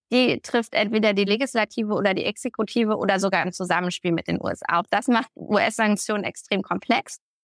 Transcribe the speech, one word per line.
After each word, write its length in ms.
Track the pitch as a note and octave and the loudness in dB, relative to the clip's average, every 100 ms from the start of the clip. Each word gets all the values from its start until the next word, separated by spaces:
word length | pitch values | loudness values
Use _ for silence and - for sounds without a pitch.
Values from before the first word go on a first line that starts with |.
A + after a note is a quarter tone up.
| - | 0
die 280 | B3 B3+ - | 2 4 2
trifft 320 | - A#3+ A3+ | -2 -2 0
entweder 400 | - G#3 A3 G#3+ | -2 0 2 2
die 100 | G3+ | 2
Legislative 680 | G3+ G#3+ C4+ A3+ G#3+ - G#3+ | 2 2 0 -2 -2 -2 -2
oder 180 | G3+ G3 | 0 0
die 120 | F#3+ | 0
Exekutive 720 | - - B3 - G#3 A#3+ A3 G#3+ | -2 -4 -6 -4 -2 0 2 2
oder 220 | G3+ F#3+ | 2 2
sogar 240 | G3 F#3 | 2 0
im 100 | F3 | 0
Zusammenspiel 600 | - F3+ E3+ F3+ - F3+ | -4 -2 0 0 -2 0
mit 160 | E3 - | 0 0
den 120 | E3+ | -4
U 80 | - | -4
S 120 | - | -6
A. 180 | - E3+ | -2 -2
Auch 60 | - | 0
das 180 | - B3+ | -2 2
macht 220 | A#3 B3 | 0 0
U-S-Sanktionen 920 | - - G#3 - - G#3+ G#3 - F3+ | -10 -2 2 2 2 0 0 -2 -4
extrem 380 | C#3+ - - G3 | -4 -8 -6 -4
komplex, 560 | - G3+ - A#3 - - _ _ | -2 -4 0 -2 -2 -14 _ _